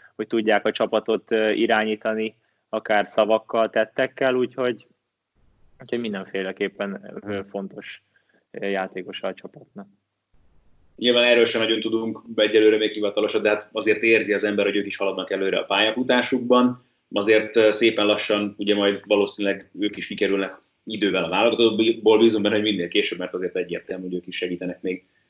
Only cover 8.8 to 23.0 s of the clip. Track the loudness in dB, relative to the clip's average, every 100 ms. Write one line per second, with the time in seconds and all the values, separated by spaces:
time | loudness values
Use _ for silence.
8.8 | -6 -10 -12 -10 -10 -10 -16 -20 -20 -20
9.8 | -20 _ _ _ _ _ _ _ _ _
10.8 | _ -2 2 4 4 6 4 2 0 0
11.8 | -2 -2 -4 -8 -6 0 2 6 6 4
12.8 | 0 -2 -4 -2 -2 0 0 0 -4 -4
13.8 | -2 0 2 2 2 0 0 0 0 -2
14.8 | -4 -4 -4 -4 -6 -4 -2 -2 0 0
15.8 | 0 0 0 0 0 -2 2 4 4 0
16.8 | _ _ _ -2 4 4 4 4 4 4
17.8 | 2 4 2 0 0 -2 -2 -2 0 2
18.8 | 2 0 0 2 2 -2 -4 -4 -8 -6
19.8 | -6 -4 -10 -2 -2 0 -4 -8 _ _
20.8 | -12 -2 0 0 -2 0 2 2 2 2
21.8 | 0 2 4 6 6 4 0 0 0 -2
22.8 | -2 -2